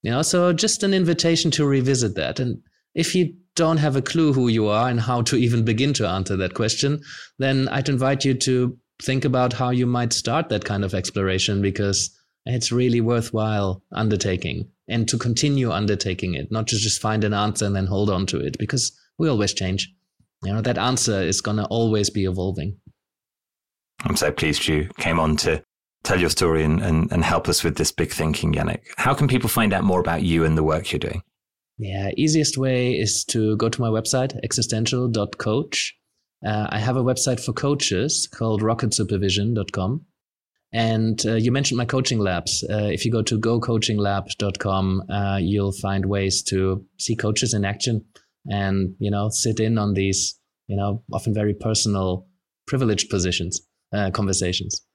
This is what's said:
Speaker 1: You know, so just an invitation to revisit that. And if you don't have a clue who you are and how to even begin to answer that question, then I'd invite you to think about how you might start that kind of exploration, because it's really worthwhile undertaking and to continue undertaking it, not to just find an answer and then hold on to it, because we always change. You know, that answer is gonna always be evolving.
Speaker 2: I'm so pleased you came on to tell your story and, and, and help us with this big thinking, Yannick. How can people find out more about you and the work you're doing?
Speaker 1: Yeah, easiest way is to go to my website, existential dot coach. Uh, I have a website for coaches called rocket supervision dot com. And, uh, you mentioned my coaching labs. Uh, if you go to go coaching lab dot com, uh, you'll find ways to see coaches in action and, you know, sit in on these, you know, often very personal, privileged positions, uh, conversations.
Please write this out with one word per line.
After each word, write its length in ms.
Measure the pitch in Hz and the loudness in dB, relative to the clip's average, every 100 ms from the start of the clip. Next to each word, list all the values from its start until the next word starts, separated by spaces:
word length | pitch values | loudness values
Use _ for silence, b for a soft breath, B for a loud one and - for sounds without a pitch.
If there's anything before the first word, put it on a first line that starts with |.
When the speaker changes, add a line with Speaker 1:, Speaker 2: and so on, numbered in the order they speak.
Speaker 1:
You 80 | - | 0
know, 100 | 127 | 0
so 320 | 160 175 175 | 2 2 4
just 300 | 165 214 - | 2 0 0
an 100 | 196 | 2
invitation 560 | 190 170 170 170 165 160 | 2 2 2 2 4 2
to 140 | 143 147 | 2 4
revisit 500 | 139 127 131 113 98 | 4 4 2 2 0
that. 240 | 67 - | -4 -2
And 220 | 123 117 _ _ _ | -4 -4 _ _ _
if 220 | - 165 185 | -2 0 2
you 180 | 170 - _ - | 0 -2 _ 0
don't 220 | 160 165 | 2 4
have 180 | 147 135 | 2 0
a 60 | |
clue 320 | 135 160 156 | 0 2 4
who 140 | 131 123 | 4 2
you 200 | 113 107 | 2 2
are 220 | 104 127 | 2 2
and 100 | 120 | 0
how 240 | 120 123 | 0 0
to 120 | 113 131 | 2 2
even 300 | 120 120 113 | 2 2 2
begin 260 | 110 139 | 2 2
to 140 | 135 104 | 2 0
answer 280 | 92 92 95 | 0 -2 -2
that 160 | 92 | -2
question, 480 | - 113 - 139 147 B B B - | -2 -2 0 0 -2 B B B -4
then 280 | 135 135 131 | 0 0 0
I'd 200 | 135 135 | -2 0
invite 340 | 131 131 139 | 0 2 2
you 120 | 139 131 | 0 0
to 420 | 135 127 123 127 _ _ | 2 2 0 -4 _ _
think 240 | - 131 139 | -2 0 2
about 280 | 127 123 | 2 2
how 180 | 120 127 | 0 0
you 160 | 123 123 | 2 2
might 260 | 123 120 | 0 0
start 360 | - - 143 160 | -2 0 -2 0
that 160 | 107 - | -2 -2
kind 180 | 101 98 | -2 0
of 80 | |
exploration, 680 | 95 - 101 95 92 - 101 | -2 -2 -2 0 0 0 0
because 540 | 98 98 101 98 - b b b - | 0 0 0 0 -4 b b b -4
it's 260 | 123 - | -4 0
really 300 | 120 123 117 | 0 2 2
worthwhile 840 | 113 120 113 110 110 104 98 95 _ | 2 0 0 -2 0 0 0 -2 _
undertaking 760 | - 110 101 101 92 80 62 - _ - | -2 0 2 0 -2 -2 -6 -8 _ -6
and 200 | 117 113 | -2 0
to 100 | 117 | -2
continue 540 | 120 113 147 139 120 | -2 0 2 2 2
undertaking 640 | 87 104 101 95 90 92 78 | 0 0 0 -2 -4 -4 -4
it, 160 | 69 | -4
not 160 | 110 110 | -4 -2
to 100 | 110 | -2
just 240 | 107 - | -2 -2
find 220 | 107 107 | 0 0
an 100 | 104 | 0
answer 320 | 104 104 104 101 | 0 0 0 -2
and 100 | 98 | 0
then 120 | 95 | 0
hold 220 | 98 104 | 2 2
on 160 | 92 95 | 2 0
to 120 | 80 | -2
it, 180 | - - | -4 -4
because 380 | 107 131 - b b - | -4 -2 -4 b b -2
we 100 | 160 | 0
always 260 | 113 101 | 2 0
change. 380 | - 92 95 - _ _ _ _ _ | -2 -2 -2 -6 _ _ _ _ _
You 100 | 95 | -4
know, 80 | 107 | -2
that 160 | 113 120 | -2 0
answer 440 | 117 127 - 98 | 0 0 0 0
is 200 | 87 98 | 0 -2
gonna 240 | - 104 101 | -2 -2 -2
always 440 | 113 113 107 101 | 0 2 2 0
be 160 | 104 95 | 0 -2
evolving. 520 | 92 92 87 82 95 - _ _ _ _ _ _ _ _ _ _ - | 0 -2 -4 -6 -8 -18 _ _ _ _ _ _ _ _ _ _ -10
Speaker 2:
I'm 120 | - 85 | -4 0
so 160 | 76 | 0
pleased 360 | 73 78 73 - | 0 -2 0 0
you 220 | 76 76 - | 0 -2 -4
came 220 | - 82 | -2 0
on 160 | 78 78 | 2 2
to 260 | - 76 _ _ _ _ | 0 -2 _ _ _ _
tell 160 | - 95 | -2 2
your 100 | 85 | 2
story 340 | - 87 80 | 2 2 4
and, 180 | 78 82 | 2 2
and, 300 | 98 78 - | 2 2 2
and 120 | 87 | 0
help 260 | 82 85 90 | 2 0 0
us 140 | 82 | 0
with 120 | 85 71 | 0 0
this 160 | 73 | -2
big 200 | - 80 | 0 -4
thinking, 420 | - 80 78 80 | -2 -2 0 0
Yannick. 280 | - 78 - - - | 0 -2 -4 -10 -4
How 180 | 135 | -2
can 140 | 139 143 | 2 2
people 220 | 127 120 | 2 2
find 240 | - 107 | 2 2
out 100 | 95 | 4
more 160 | 95 90 | 4 2
about 240 | 90 82 | 2 0
you 220 | 82 82 80 | 2 4 4
and 120 | 78 | 4
the 60 | |
work 280 | 78 78 - | 2 0 -2
you're 80 | 76 | -4
doing? 220 | - 90 - _ _ _ _ - | -4 -6 -10 _ _ _ _ -12
Speaker 1:
Yeah, 320 | 104 95 98 - | -8 -4 -4 0
easiest 420 | 151 156 147 131 | 2 2 0 0
way 360 | 131 127 123 | 0 2 2
is 320 | 95 107 - - | 0 0 -2 -2
to 320 | 117 107 107 | 0 2 2
go 100 | 113 | 0
to 140 | 113 | 0
my 80 | 113 | 0
website, 460 | 110 113 131 131 - | 0 0 0 -2 -4
existential 640 | 117 131 117 110 113 127 127 | -4 -2 -2 0 0 0 0
dot 280 | 113 101 - | 0 -2 -2
coach. 560 | 113 113 165 - - - _ _ _ _ - | 0 0 -2 -4 -6 -10 _ _ _ _ -4
Uh, 220 | 107 107 | -2 -2
I 100 | 110 | -2
have 160 | 110 127 | 0 0
a 80 | |
website 360 | 123 123 - 117 | 0 0 0 -2
for 120 | - | -4
coaches 760 | 110 139 143 - 92 139 - - | -2 0 0 0 0 0 -2 -4
called 300 | - 113 107 | -4 0 2
rocket 320 | 110 113 117 | 0 0 0
supervision 600 | - 101 101 98 92 104 | -2 -2 0 0 0 0
dot 200 | 113 95 | -2 -2
com. 320 | - 92 147 - _ _ _ _ _ _ | -2 -2 -4 -8 _ _ _ _ _ _
And, 520 | 220 113 113 110 110 107 | -2 0 2 0 0 0
uh, 100 | 113 | 2
you 160 | 117 | 2
mentioned 260 | 135 139 117 | 2 0 -2
my 80 | 117 | 0
coaching 340 | 131 131 117 | 0 0 0
labs. 440 | 98 87 - - - | 0 0 -2 -6 -2
Uh, 200 | 107 104 | -2 0
if 140 | 87 117 | 0 0
you 60 | |
go 100 | 113 | 0
to 140 | 113 113 | 0 0
go 220 | 113 117 | 2 0
coaching 380 | 120 113 - 104 | 0 0 0 0
lab 280 | 101 98 95 - | 0 -2 -4 -4
dot 220 | 101 95 | -4 -2
com, 440 | 101 95 95 95 - | -2 0 0 -2 -2
uh, 300 | 101 98 98 | -2 -2 0
you'll 300 | 90 101 98 | 0 0 0
find 340 | 98 98 98 95 | -2 -4 -2 0
ways 360 | 101 98 - | 0 0 -2
to 420 | - 95 95 95 - - | -2 0 0 -2 -6 -10
see 160 | - 113 | -4 -2
coaches 380 | 107 107 117 | 0 0 0
in 120 | 104 98 | 0 -2
action 380 | - - 110 - b b _ - | -2 -2 -2 -6 b b _ -6
and, 480 | 101 98 98 92 95 | -2 0 0 -2 -2
you 120 | 104 | -2
know, 180 | 101 107 | 0 -2
sit 300 | - 117 110 | 0 -2 0
in 180 | 110 113 | 0 2
on 160 | 104 | 0
these, 460 | 98 98 95 - - _ _ - | 0 0 0 -2 -8 _ _ -6
you 100 | 98 | -2
know, 260 | 101 107 - | -2 -4 -6
often 220 | 113 - | -4 -2
very 200 | 107 104 | 0 0
personal, 760 | 101 113 107 107 98 92 90 - _ _ _ - | 0 -2 0 0 0 0 -2 -6 _ _ _ -4
privileged 440 | 131 123 98 - | 0 0 0 -2
positions, 520 | 98 90 - 87 - _ _ _ | -2 0 -2 -4 -8 _ _ _
uh, 160 | 104 98 | -4 -2
conversations. 680 | 95 98 90 90 90 - - _ | -2 -2 0 -2 -2 -4 -8 _